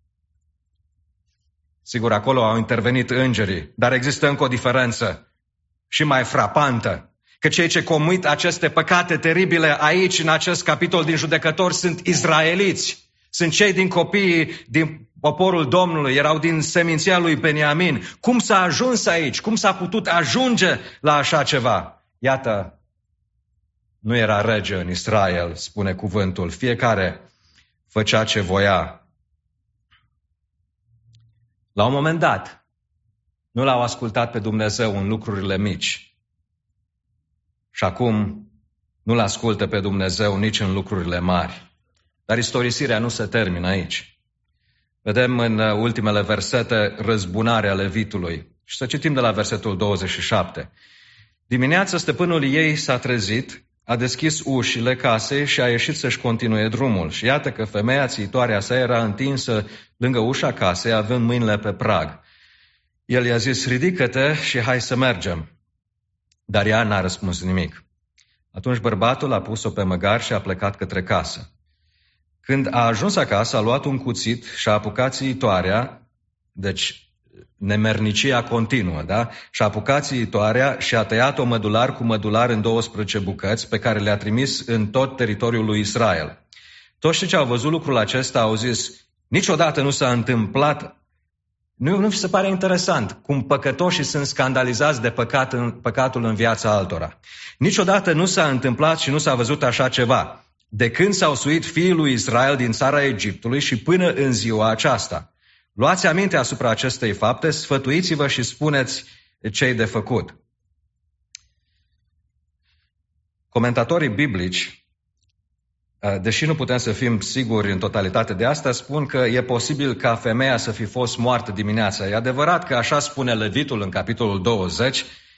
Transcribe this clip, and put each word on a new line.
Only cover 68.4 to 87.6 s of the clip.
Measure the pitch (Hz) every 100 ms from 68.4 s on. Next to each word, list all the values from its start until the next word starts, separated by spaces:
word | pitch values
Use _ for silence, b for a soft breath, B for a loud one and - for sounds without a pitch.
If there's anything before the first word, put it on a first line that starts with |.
| _
Atunci | - 127 120
bărbatul | 113 104 117 127 143
a | 107
pus-o | - 113 110
pe | 104
măgar | 95 90 98 113
și | -
a | 107
plecat | 95 92 101 107
către | 92 95
casă. | 90 95 82 - - _ _ _ _ _ _ _ _ _
Când | - 135 131
a | 120 117
ajuns | 110 196 185
acasă, | 139 101 113 123
a |
luat | 107 135 147
un | 135
cuțit | 131 110 110 120 - -
și | 113
a |
apucat | 104 104 113 127
țiitoarea, | - 135 123 120 92 92 107 127 - _ _ _ _ _
deci | - 98 95 - - _ _ _ - - _
nemernicia | 101 107 110 104 107 104 135 123
continuă, | 113 117 110 131 92 78
da? | 78 104 120 B B
Și | -
a | 107
apucat | 107 104 139 143
țiitoarea | 131 107 107 107 120 139 -
și | - 117
a |
tăiat-o | 107 113 131 143
mădular | 123 113 104 107 127 117
cu |
mădular | 117 110 104 110 120
în | 110
douăsprezece | 110 113 113 98 104 107
bucăți, | 98 98 98 110 -
pe | 110
care | 123 107
le-a | 101 101
trimis | 107 113 135 - -
în | 113 104
tot | 131 131 131
teritoriul | 117 101 117 117 110
lui | 107
Israel. | 101 117 113 85 76 - _ B B B B B
Toți | 156 165
cei | 180
ce | 180
au | 127
văzut | 120